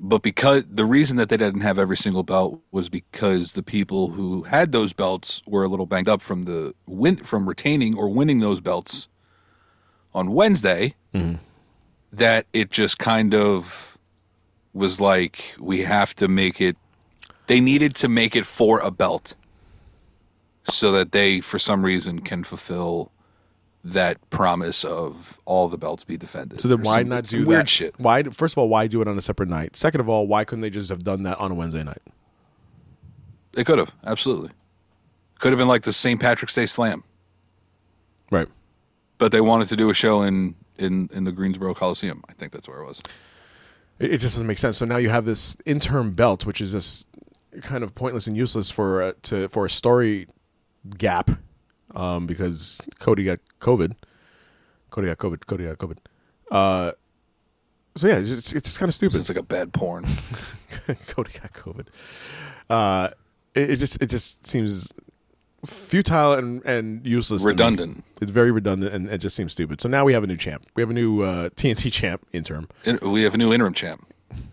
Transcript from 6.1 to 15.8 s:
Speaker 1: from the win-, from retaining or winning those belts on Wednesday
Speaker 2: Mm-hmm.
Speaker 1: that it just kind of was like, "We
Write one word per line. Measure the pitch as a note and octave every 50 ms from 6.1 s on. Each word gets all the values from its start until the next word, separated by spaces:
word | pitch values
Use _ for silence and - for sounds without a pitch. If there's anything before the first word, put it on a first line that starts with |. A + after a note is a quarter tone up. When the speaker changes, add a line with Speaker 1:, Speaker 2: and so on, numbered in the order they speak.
| G#2+ G2
Speaker 1:
from | - - G2 F2+ F2+
the | F2 F2 E2 D#2+ C2+ - - _
win-, | - F2+ F#2 A#2+ E3 F#3+ -
from | - - - G#2+ G2 F#2+
retaining | F2 - - D3 D3 D3+ B2 A2 A2
or | G#2 G#2+ G2+
winning | G2+ B2 C#3+ D#3 C#3+ A#2+
those | A2 G#2 G2 F#2
belts | F2+ F2+ F2+ F2 F2 - - - - - _ _ _ _ _ _ _ _ _ _ _ _ _ _ _ _ _ _ _ _ -
on | F2+ F#2 F#2 G#2+
Wednesday | D3 G#3 A3 G3+ D3+ G#2 F#2+ F2+ E2+ G#2 C#3 - _ _ _ -
Speaker 2:
Mm-hmm. | G2 F2 E2 E2+ D#2+ - - _ _ _ _ _ _ _ _ _ _ _ _ -
Speaker 1:
that | G#2 A#2 A2+ A2+ A2+ - - -
it | A2+ G#2+ F#2+
just | - - G#2+ - - -
kind | - A2+ A2+ A2 A2 G#2 G#2
of | G#2+ G#2 G#2 G2+ F#2 F2 F2 - - - - - - _ _ _ _ _ _ _ _ _ _ _ _ _ _ -
was | G2 G2 F#2 F#2 -
like, | G2+ G2 F#2+ F#2 F2+ F2 - - - - - -
"We | B1 F2+ F#2+ F#2